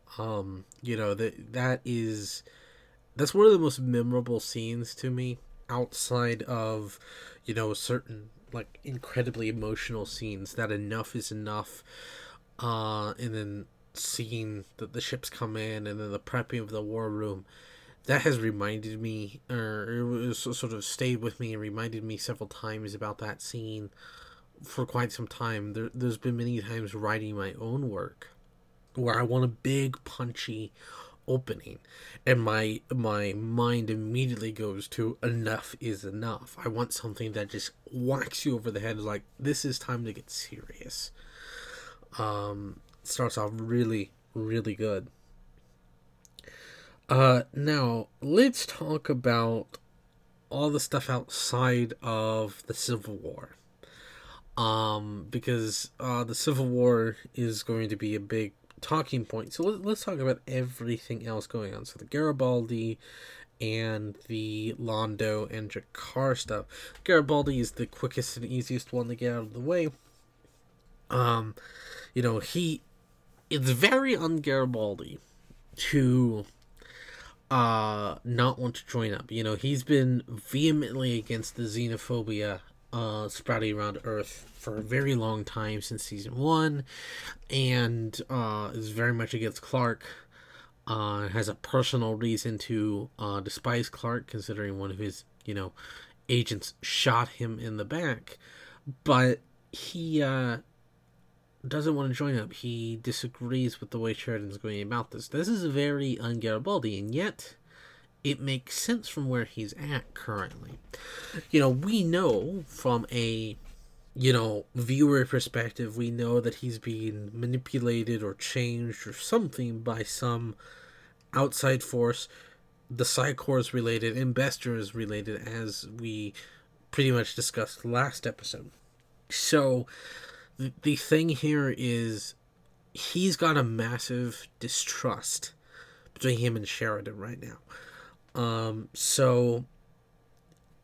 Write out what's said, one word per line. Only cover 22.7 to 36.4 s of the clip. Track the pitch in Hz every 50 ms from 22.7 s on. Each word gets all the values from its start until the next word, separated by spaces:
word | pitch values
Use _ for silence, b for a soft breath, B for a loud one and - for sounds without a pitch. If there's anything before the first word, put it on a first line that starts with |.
| 107 107 107 101 104
about | 104 107 104 101 -
that | 110 104 101 - -
scene | - - 120 110 110 107 107 104 98 B B B B B B B B B B B B - - -
for | - - 131 120
quite | - - 123 120 113 -
some | - 113
time. | - - - 120 113 110 104 104 104 104
There, | 110 113 - -
there's | 123 123 123 113
been | - - 127 120 117
many | 117 120 123 113 98
times | 110 117 113 110 101 107
writing | 104 107 104 107 110 110 107 104
my | 101 98 95 - -
own | 113 113 123 143 139 120
work | 101 90 92 - - - - - - _ - _ _ _ _ _ _ - - _ -
where | 127 120 120 113 117
I | 123
want | 113 123 127 127
a | 120
big, | 113 - - 131 135 139 135 131 127 - -
punchy | - - - 123 120 123 - - - 110 110 110 - B B B B B B B B B B - -
opening, | 131 127 127 - - - - - - - - B B B B B B B B
and | 127 127 120 113
my, | 107 107 110 110 110 110 - - - 131
my | 123 113 107 104 104 104 101 95
mind | 107 113 113 117 120 120 120 120 120 113 110
immediately | 107 110 107 110 120 127 131 127 120 104 110 113
goes | 107 107 110 104 95 101 - -
to | - - 113 110 - - -
enough | 120 117 117 113 110 110 110 - - - -
is | 123 117 104 95 -
enough. | 95 98 107 117 113 107 -